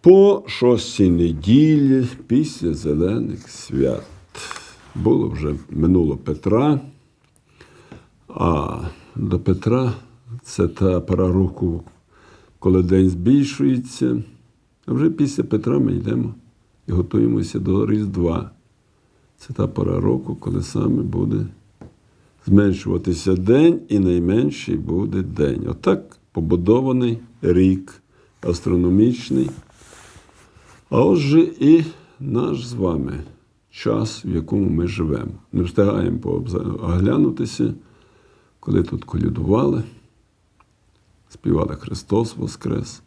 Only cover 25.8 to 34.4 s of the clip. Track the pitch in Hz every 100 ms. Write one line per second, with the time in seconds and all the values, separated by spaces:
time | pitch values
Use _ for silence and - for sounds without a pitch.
25.8 | - 190 - - _ - 80 87 87 120
26.8 | 131 127 123 117 - _ 95 87 95 95
27.8 | 92 - _ _ _ _ - 87 - 87
28.8 | 87 92 117 123 - - - - - _
29.8 | - - - - _ _ _ _ _ -
30.8 | _ 127 156 180 139 156 175 - 139 165
31.8 | 160 - - _ 135 113 160 139 123 120
32.8 | 92 80 67 69 73 - _ _ _ -
33.8 | 110 110 110 - - 87